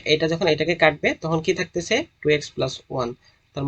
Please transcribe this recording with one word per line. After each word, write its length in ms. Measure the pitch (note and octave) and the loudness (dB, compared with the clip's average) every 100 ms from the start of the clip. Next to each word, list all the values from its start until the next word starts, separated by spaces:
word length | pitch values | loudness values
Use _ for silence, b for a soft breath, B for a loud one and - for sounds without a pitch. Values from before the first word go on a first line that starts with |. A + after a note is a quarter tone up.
| - | 2
এটা 120 | D3+ D#3+ | 2 2
যখন 140 | D#3+ F3 | 0 2
এটাকে 200 | D3+ D#3 E3 | 2 0 4
কাটবে 260 | D#3+ D3 A3+ D4+ | 2 2 -2 -2
তখন 160 | D#3+ E3 F#3 | -2 -2 0
কি 60 | F3 | -2
থাকতেছে, 360 | F3 F3 E3+ A#3+ E4 _ | -4 -6 -2 -2 -2 _
টু 60 | D3+ D3 | 0 0
এক্স 120 | - - | -2 -6
প্লাস 180 | C3 - - | -6 -6 -8
ওয়ান, 180 | C3+ A#2+ B2+ b b _ | -6 -6 -8 b b _
তার 100 | C#3 | -6